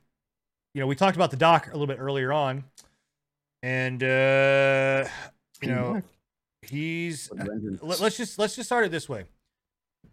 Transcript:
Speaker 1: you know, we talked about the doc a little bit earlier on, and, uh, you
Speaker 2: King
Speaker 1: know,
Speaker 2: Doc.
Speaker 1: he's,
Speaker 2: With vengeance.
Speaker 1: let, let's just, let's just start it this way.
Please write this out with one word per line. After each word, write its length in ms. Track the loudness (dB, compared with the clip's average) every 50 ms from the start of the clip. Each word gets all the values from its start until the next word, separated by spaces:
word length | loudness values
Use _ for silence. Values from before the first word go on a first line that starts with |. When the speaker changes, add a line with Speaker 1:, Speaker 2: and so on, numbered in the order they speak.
| _ _ _ _ _ _ _ _ _ _ _ _ _ _ _
Speaker 1:
you 60 | -4
know, 60 | -2
we 80 | -2 2
talked 220 | 2 2 2 4
about 140 | 2 0 0
the 60 | 2 2
doc 300 | 4 6 6 4 2 -2
a 20 | -4
little 140 | -4 -4
bit 120 | -4 -4 -6
earlier 340 | -4 -4 -2 -2 0 0 0
on, 300 | 0 0 0 -2 -4 -8 -14 _ -20 -20 _ _ _ _ _ _ _ _ _ _ _ _ _ _ _ -6
and, 400 | -4 -2 -2 -2 -2 -2 -2 0
uh, 1040 | 2 4 4 4 4 4 4 4 6 6 6 4 4 4 4 2 2 2 2 0 -2 -6 -12 -16 -18 _ _ _ _ _ -8 -4
you 60 | -2
Speaker 2:
King 20 | 0
Speaker 1:
know, 200 | 0 0 0 -2
Speaker 2:
Doc. 100 | -4 -4 -8 _ _ _ _ _ _ _ _ _ _ -16
Speaker 1:
he's, 680 | -12 -8 -8 -6 -6 -4 -4 -4 -6 -6 -8 -10 -12
Speaker 2:
With 160 | -10 -10 -8
vengeance. 360 | -8 -6 -6 -6 -8 -8 -8 -6
Speaker 1:
let, 180 | -6 -4 0
let's 160 | 0 0 0
just, 220 | -2 -8 -8 -2 -2
let's 160 | -2 -2 -2
just 140 | -6 -4 -2
start 160 | 2 2 2
it 60 | 2
this 180 | 0 -4 -6 -6
way. 160 | -10 -10 -10 -14 _ _ _ _ _ _ _ _ _ _ _ _ _ _ _ -20